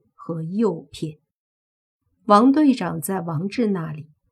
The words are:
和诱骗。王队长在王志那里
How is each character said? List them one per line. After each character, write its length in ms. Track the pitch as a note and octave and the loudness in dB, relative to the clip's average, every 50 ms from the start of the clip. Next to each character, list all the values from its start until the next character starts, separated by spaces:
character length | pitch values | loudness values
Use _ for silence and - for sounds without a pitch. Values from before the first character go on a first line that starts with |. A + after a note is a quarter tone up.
| _ _ _ | _ _ _
和 300 | - - - E3 D#3+ D#3+ | -16 -12 -10 -8 -8 -8
诱 380 | E3 F#3 G#3 A#3 G3 E3+ D#3+ - _ | -6 -2 0 0 0 -2 -4 -10 _
骗。 280 | - - E3+ D#3 D#3 _ _ _ _ _ _ _ _ _ _ _ _ _ _ _ _ _ _ _ _ _ _ | -14 -10 -10 -10 -10 _ _ _ _ _ _ _ _ _ _ _ _ _ _ _ _ _ _ _ _ _ _
王 260 | - G#3 G3+ A#3+ C4+ | 4 6 6 6 6
队 220 | C4+ D4+ D#4 C#4+ A#3+ | 4 4 4 4 2
长 260 | - F#3+ E3 E3 E3 | 2 -2 -6 -6 -6
在 220 | - - G3 F#3 | -6 -6 -6 -6
王 260 | E3+ E3+ E3 D3 F3+ | -6 -6 -6 -4 -6
志 200 | G3 - - A#3+ | -4 -4 -2 -2
那 260 | G#3 G3 F3+ D#3+ D#3+ D3+ | -2 -2 -4 -6 -8 -10
里 160 | D3+ D#3 _ _ _ _ _ | -12 -14 _ _ _ _ _